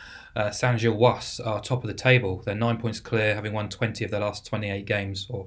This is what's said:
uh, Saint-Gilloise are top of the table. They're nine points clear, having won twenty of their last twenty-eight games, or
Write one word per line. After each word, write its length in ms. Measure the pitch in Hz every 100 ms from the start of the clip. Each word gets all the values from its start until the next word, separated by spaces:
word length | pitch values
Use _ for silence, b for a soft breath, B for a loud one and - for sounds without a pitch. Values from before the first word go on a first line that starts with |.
| B B B
uh, 140 | 110 104
Saint-Gilloise 920 | - 127 113 113 104 120 - - -
are 200 | 113 104
top 220 | - 127
of 40 | 110
the 60 |
table. 480 | - 131 123 95 90
They're 120 | 104
nine 220 | 104 117 113
points 220 | 117 110
clear, 360 | - 110 107
having 180 | 104 107
won 160 | 107 104
twenty 340 | - 110 110
of 60 | 104
their 120 | 104
last 260 | 104 101 -
twenty-eight 400 | 104 101 98 101
games, 400 | 104 98 98 -
or 160 | 101